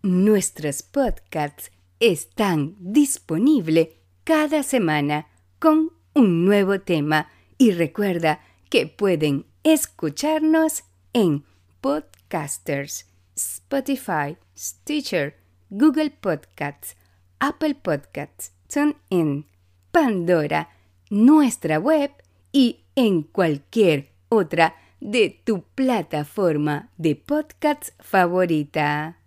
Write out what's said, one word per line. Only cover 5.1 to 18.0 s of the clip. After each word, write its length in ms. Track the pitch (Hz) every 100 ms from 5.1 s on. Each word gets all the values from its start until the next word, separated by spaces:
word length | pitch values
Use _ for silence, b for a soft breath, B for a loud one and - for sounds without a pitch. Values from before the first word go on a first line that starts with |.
| 151 - _ _ _
con 320 | 320 311 320 _ _
un 320 | 302 214 165
nuevo 360 | 180 202 190 196
tema 480 | - 165 147 156 - b b _
y 140 | 240
recuerda 720 | 175 160 - 208 170 165 151 b b b
que 160 | 233
pueden 600 | 165 - 202 165 151 143 - _
escucharnos 1200 | 311 311 - - 156 147 302 311 311 320 320 - _ _ _
en 320 | 240 180 143 _ _ _ _
Podcasters, 1300 | - 151 - _ _ 175 147 - - 139 143 - - _ _
Spotify, 1000 | - - - _ 277 269 269 - 160 143 170 _
Stitcher, 800 | - - - - 302 - 175 143 _ _ _ _
Google 420 | 196 302 294 302
Podcasts, 840 | _ 196 151 _ - 147 - - - _ _ _ _
Apple 360 | 277 - 311
Podcasts, 760 | 277 - 143